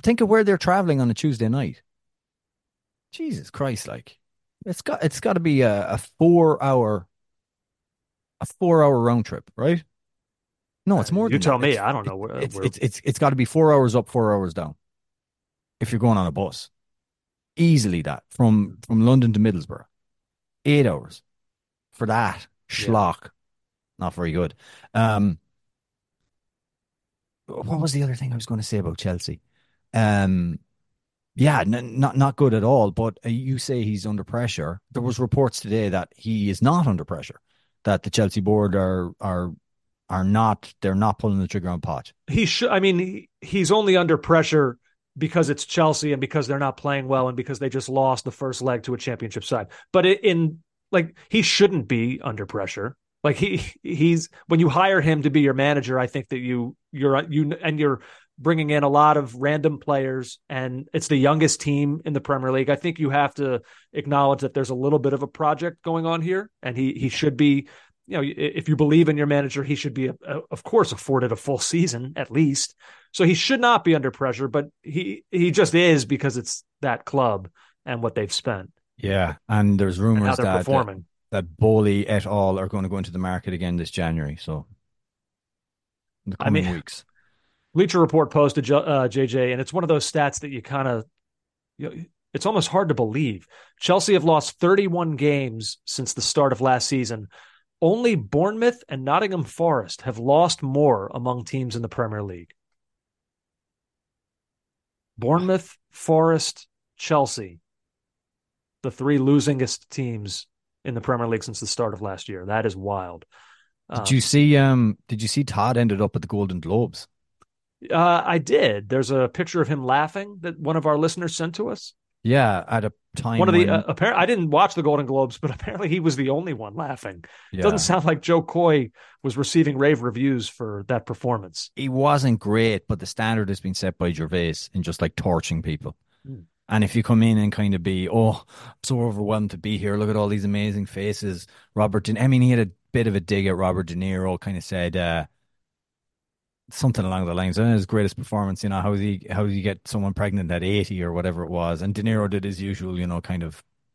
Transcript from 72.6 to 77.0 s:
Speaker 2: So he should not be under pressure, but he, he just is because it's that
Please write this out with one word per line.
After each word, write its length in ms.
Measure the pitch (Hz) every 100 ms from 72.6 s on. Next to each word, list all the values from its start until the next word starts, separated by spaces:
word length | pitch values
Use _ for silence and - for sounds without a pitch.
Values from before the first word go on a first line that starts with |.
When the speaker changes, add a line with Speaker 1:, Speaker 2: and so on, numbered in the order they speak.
| - _ - - _
Speaker 2:
So 120 | -
he 100 | 175
should 260 | 165 - 262
not 240 | 240 226
be 120 | 175 156
under 160 | 131
pressure, 360 | - 131 117 135
but 200 | 143 151 _
he, 400 | - 160 190 - _
he 180 | 180 175
just 240 | 185 165
is 320 | 170 175 147 117
because 320 | 135 139 120
it's 260 | 113 - - _
that 240 | 139 117